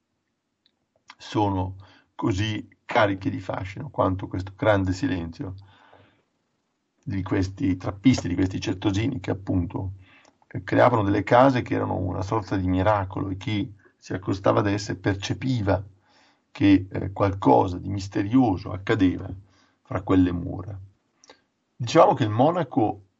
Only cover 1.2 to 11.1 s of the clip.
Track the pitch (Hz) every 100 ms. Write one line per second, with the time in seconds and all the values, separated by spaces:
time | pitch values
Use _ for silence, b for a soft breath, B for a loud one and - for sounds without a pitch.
1.2 | - 113 104 95 92 - b b b -
2.2 | 123 95 107 107 - _ - 120 104 95
3.2 | 98 95 - 92 92 - - - 98 92
4.2 | 107 95 95 - 107 101 92 90 92 90
5.2 | 82 - - - b b b b b b
6.2 | b _ _ _ _ _ _ _ - 98
7.2 | 95 101 92 - 98 92 104 - 135 123
8.2 | 90 90 95 90 110 95 107 98 117 -
9.2 | 110 101 - 98 85 - 95 b b b
10.2 | b b _ 95 - 110 120 117 98